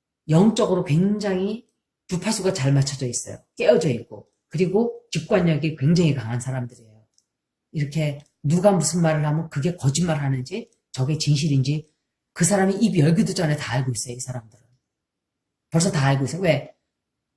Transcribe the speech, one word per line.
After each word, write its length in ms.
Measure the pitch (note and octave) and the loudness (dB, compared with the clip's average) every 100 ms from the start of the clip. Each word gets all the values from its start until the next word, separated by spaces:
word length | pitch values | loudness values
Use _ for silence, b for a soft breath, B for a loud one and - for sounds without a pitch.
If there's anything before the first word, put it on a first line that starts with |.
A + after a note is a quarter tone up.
| _ _ - | _ _ 2
영적으로 560 | D#3+ G#3+ A3 F3+ F3+ | 4 4 4 2 0
굉장히 800 | C#3 D3+ G3 G#3 G3+ F#3 G3 A3+ - _ _ _ - | 0 2 2 0 -2 -2 -2 -6 -12 _ _ _ -8
주파수가 440 | F3+ G#3+ G#3 F#3 | -6 -4 -2 -2
잘 200 | - C3+ | 0 2
맞춰져 340 | C#3 C#3 C#3 B2+ | 2 0 -2 -6
있어요. 320 | A#2 - - _ - | -6 -10 -14 _ -2
깨어져 320 | F3 A#3 E3 | 2 4 2
있고, 380 | A2+ - G#2 - _ _ | -2 -6 -18 -20 _ _
그리고 520 | D#3 F3+ G3+ A#3+ - _ | -2 0 0 -2 -4 _
직관력이 680 | - - G3+ E3+ D3 D#3+ - | -8 0 0 2 0 -2 -2
굉장히 380 | C3+ E3+ E3 | 2 4 2
강한 260 | B2+ A2 A#2+ | 0 -4 -6
사람들이에요. 640 | C3 C3 A#2+ - A2+ A2 _ _ _ _ _ _ _ | -6 -6 -8 -12 -20 -20 _ _ _ _ _ _ _
이렇게 480 | D#3+ C#3+ D#3+ D3+ C#3 - _ | -6 -4 -2 -4 -4 -14 _
누가 300 | C#3+ F3 G3+ | 0 2 4
무슨 300 | F#3+ D3 F3+ | 2 0 0
말을 220 | D#3+ D#3 D3+ | 2 2 0
하면 240 | D3+ D#3+ | -2 -4
그게 260 | C#3+ F3 F3 | -4 -4 -2
거짓말하는지 920 | C#3 C#3+ F3 D3+ C#3 C3+ B2+ G#3+ - _ _ | -2 0 0 -2 -2 -4 -6 -10 -12 _ _
저게 260 | - C3 D3+ | -6 -4 -2
진실인지 720 | - D3 D#3 C#3 C3 D3+ - _ _ _ _ | 0 0 2 0 0 -2 -6 _ _ _ _
그 120 | - | -2
사람이 300 | E3+ G3+ F#3+ G3 | 2 2 2 2
입 220 | A3+ F3 | 2 4
열기도 360 | D3 E3+ F3+ | 4 4 2
전에 220 | F#3+ D#3 D3 | 0 -2 -2
다 180 | - | -4
알고 160 | B2+ B2+ | -4 -2
있어요. 220 | A#2+ B2+ | -4 -6
이 60 | B2 | -10
사람들은 440 | B2+ B2 A2+ _ _ _ _ _ _ _ _ _ _ _ _ | -10 -12 -12 _ _ _ _ _ _ _ _ _ _ _ _
벌써 200 | E3 E3+ | 0 0
다 160 | D#3 C3+ | 2 2
알고 180 | C#3 | 2
있어요. 160 | C3+ E3+ | 0 -2
왜? 320 | F#3 C3+ - - _ _ _ _ _ | 0 0 -2 -20 _ _ _ _ _